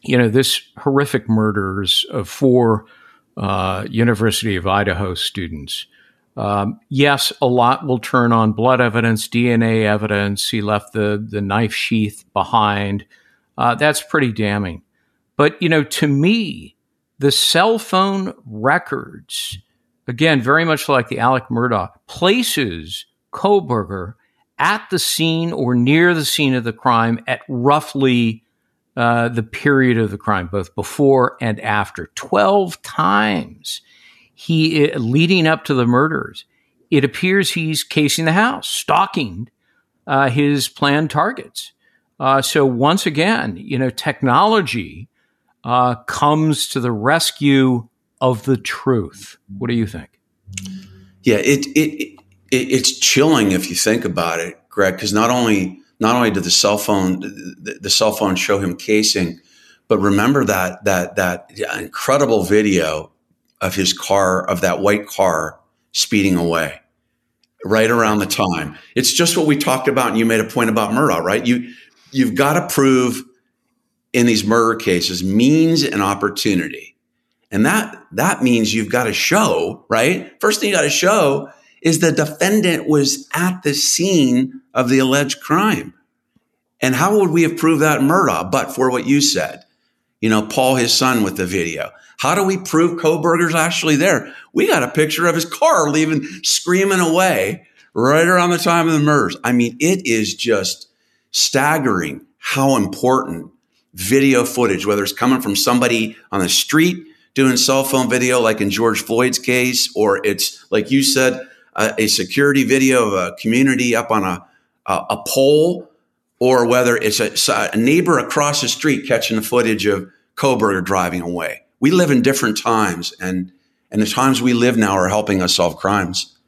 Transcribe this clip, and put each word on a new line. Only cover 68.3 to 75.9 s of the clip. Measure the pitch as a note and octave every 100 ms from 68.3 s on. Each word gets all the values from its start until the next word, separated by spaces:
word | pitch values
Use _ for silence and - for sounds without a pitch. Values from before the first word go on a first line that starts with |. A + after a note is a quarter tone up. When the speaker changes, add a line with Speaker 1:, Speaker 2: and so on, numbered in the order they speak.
| - G2 E2 D2+ - -
Speaker 2:
It's | - B2+
just | - E3+ F3
what | D#3
we | D3
talked | D3 C3 C#3
about, | B2 A#2+
and | A2
you | A2+
made | A2+
a |
point | A2 - A#2
about | A2 G#2
Murdaugh, | A#2 D3+ E2
right? | E2+ G#2+ -
You, | B2 B2 - - _ _
you've | C3+ C3
gotta | B2+ C#3 D#3+ D3+
prove | - C#3 C3 B2+ G#2+ - _ _ _ _ _ _ _ _
in | B2 A#2+
these | A2
murder | G2+ A#2 A2+ A2
cases | - F2+ E2+ F2+
means | F#2 G2+ B2 D#3 D#3+ E3
and | C#3+